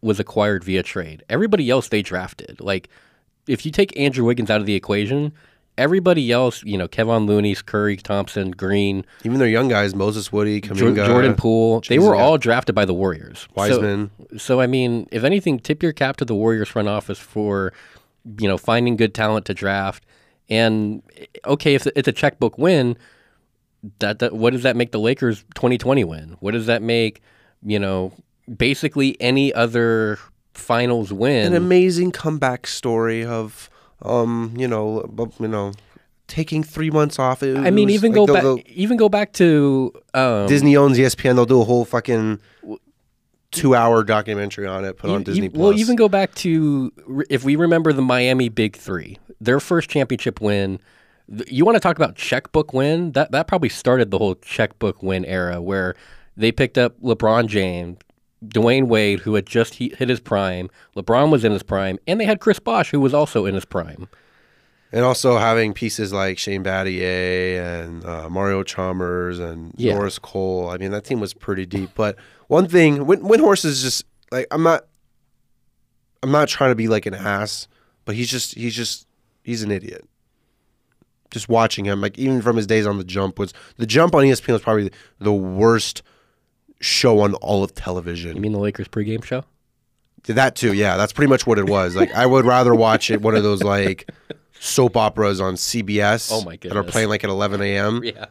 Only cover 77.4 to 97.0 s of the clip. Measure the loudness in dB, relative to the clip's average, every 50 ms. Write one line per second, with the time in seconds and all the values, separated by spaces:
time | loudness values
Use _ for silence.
77.4 | -4 -6 -8 -12 -14 -16 _ _ _ _ _ _ _ -8 -6 -6 -6 -4 -4 -6
78.4 | -6 -8 -8 -8 -8 -8 -6 -6 -6 -8 -8 -10 -14 _ _ _ _ _ _ _
79.4 | _ -8 -8 -6 -4 -4 -6 -6 -8 -12 -16 -18 -20 _ _ _ _ _ _ _
80.4 | _ _ _ _ _ _ _ _ _ _ _ _ _ _ _ _ _ _ -14 -12
81.4 | -4 0 2 2 2 2 0 -4 -4 -4 -4 -4 -4 -6 -4 -4 -2 -2 0 0
82.4 | 0 0 0 0 0 0 0 0 0 0 -4 -6 -8 -6 -4 -4 -4 -4 -4 -6
83.4 | -8 -8 -8 -14 -20 -20 _ -8 -6 0 2 4 4 4 4 4 6 4 4 2
84.4 | 0 -2 -2 0 0 0 0 0 0 -4 -8 -12 -20 _ _ _ -2 0 0 0
85.4 | -2 -4 0 2 4 4 4 4 0 -4 -8 -12 -18 _ _ _ _ _ _ _
86.4 | _ _ _ _ _ _ _ _ -4 -2 0 2 4 4 6 4 4 2 0 -2
87.4 | -2 -2 0 0 0 -2 -6 -8 -8 -8 -8 -6 -6 -8 -10 -8 -10 -10 -8 -6
88.4 | -6 -4 -4 -2 -4 -4 -6 -6 -12 -8 -6 -6 -6 -4 -6 -8 -8 -8 -8 -8
89.4 | -8 _ _ _ _ _ _ _ _ _ _ _ _ _ _ _ _ -2 2 2
90.4 | 2 2 2 0 0 0 2 2 2 2 2 0 0 -2 0 0 2 4 4 4
91.4 | 4 2 2 2 2 2 2 2 0 0 2 0 0 2 2 2 2 4 4 4
92.4 | 4 6 4 6 6 6 6 6 6 4 4 2 2 -2 -2 0 0 2 2 2
93.4 | 2 2 0 0 0 0 0 0 0 -2 -4 -6 -12 -18 -20 _ _ -20 -20 -20
94.4 | _ _ _ -12 -10 -2 0 2 2 2 2 2 0 0 0 0 0 0 0 0
95.4 | -2 -4 -4 -4 -6 -4 -4 -4 -4 -2 -2 0 2 2 2 0 -2 -4 -4 -4
96.4 | -4 -8 -12 -14 -12 -6 -4 -4 -4 -2 -2 -2